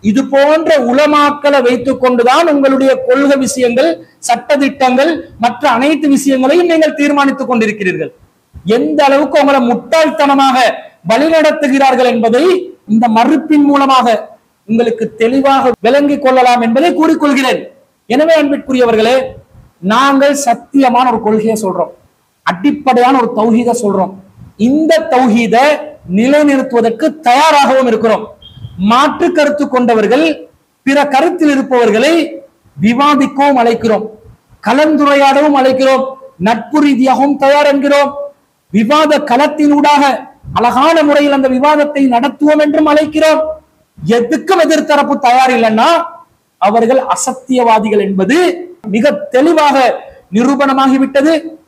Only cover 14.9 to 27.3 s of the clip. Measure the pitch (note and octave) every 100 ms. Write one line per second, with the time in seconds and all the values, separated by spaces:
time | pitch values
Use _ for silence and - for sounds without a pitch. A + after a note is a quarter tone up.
14.9 | A3 A3+ - A3+ C4+ C4+ C4+ C4 A#3+ G#3+
15.9 | C#4 C#4+ C#4+ C4 C4 B3 B3 A#3 A#3 E4+
16.9 | - D#4+ D#4+ D4 C4+ C4 G3+ - _ _
17.9 | _ _ A#3+ D#4 D#4+ C#4+ C#4+ - C4 A#3+
18.9 | A3 A3 C4 C4 - - - - _ F3+
19.9 | A3+ C#4 C#4 C#4 C#4 - A#3 - C#4 B3+
20.9 | A#3+ B3+ A3+ A3 A3 A3 G#3+ G3+ F3 E3+
21.9 | - _ _ _ _ - F3+ A#3+ D4 C4+
22.9 | A#3+ B3 C4+ A3+ G#3+ A3+ A3+ A#3+ A#3 G#3
23.9 | F#3+ F#3 - - _ - _ A3 D4 D#4+
24.9 | D#4+ D#4+ B3+ B3+ A3 A3+ A3 C#4+ D4 -
25.9 | - - F#3 B3 D4 D4 C4+ B3+ A#3+ A3+
26.9 | - - - A#3+